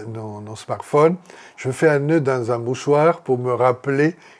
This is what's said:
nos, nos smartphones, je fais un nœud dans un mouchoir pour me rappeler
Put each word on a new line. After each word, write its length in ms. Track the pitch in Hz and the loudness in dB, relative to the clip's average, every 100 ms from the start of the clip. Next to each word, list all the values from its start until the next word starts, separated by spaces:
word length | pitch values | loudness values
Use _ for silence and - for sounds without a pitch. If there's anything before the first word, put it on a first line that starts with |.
| 110 | -8
nos, 340 | 113 110 104 | -12 -12 -12
nos 160 | 107 110 | -14 -14
smartphones, 600 | - 110 - 147 160 180 - - - - | -10 -10 -2 4 4 2 -8 -20 -20 -12
je 140 | 127 | -8
fais 180 | 131 160 | 0 2
un 100 | 147 | 2
nœud 220 | 143 165 | 2 0
dans 300 | 135 131 113 | 2 0 -2
un 60 | 120 | -4
mouchoir 640 | 117 127 - 147 147 - | -4 -6 0 2 4 0
pour 180 | - 127 | -2 -2
me 140 | 123 | 0
rappeler 640 | 120 123 123 143 139 151 175 - - | 2 2 0 -2 0 0 -2 -14 -20